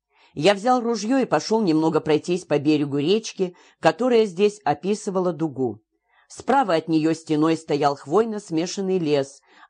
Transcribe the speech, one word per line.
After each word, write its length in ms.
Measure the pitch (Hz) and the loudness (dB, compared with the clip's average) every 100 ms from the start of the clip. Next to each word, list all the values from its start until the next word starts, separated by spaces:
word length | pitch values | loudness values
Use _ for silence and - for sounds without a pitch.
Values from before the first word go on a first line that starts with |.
| _ _ _ | _ _ _
Я 200 | - 151 | 0 2
взял 280 | 202 214 254 | 2 2 0
ружьё 360 | 233 233 208 269 | 0 -4 0 0
и 80 | 240 | 2
пошёл 360 | 156 - 220 | -2 0 0
немного 380 | 208 156 160 156 | 2 2 2 0
пройтись 460 | 151 151 147 175 - | 0 0 0 -6 -2
по 120 | 147 | -2
берегу 400 | 139 151 147 139 | 2 0 0 -2
речки, 580 | 147 214 220 - 185 - - _ | 0 0 -2 -6 -6 -6 -20 _
которая 460 | - - 254 240 220 | -2 0 2 2 2
здесь 340 | 165 208 202 | 2 0 0
описывала 720 | - 147 180 208 - 185 180 | -2 -2 -2 -4 -2 -2 -2
дугу. 480 | 160 160 127 131 107 _ _ _ _ _ | -2 -4 -2 -4 -4 _ _ _ _ _
Справа 480 | - - 262 233 160 | -10 0 2 2 0
от 120 | 160 | 2
неё 260 | 160 156 | 0 2
стеной 440 | 160 - 156 156 160 | -2 -2 0 2 0
стоял 380 | - 147 143 143 | -2 0 0 -2
хвойно-смешанный 1000 | 139 170 233 208 - 160 175 - 190 185 | -2 0 0 -4 -6 -4 -4 -4 -2 -2
лес, 440 | 160 147 139 - _ - - | 0 0 -2 -8 _ -20 -2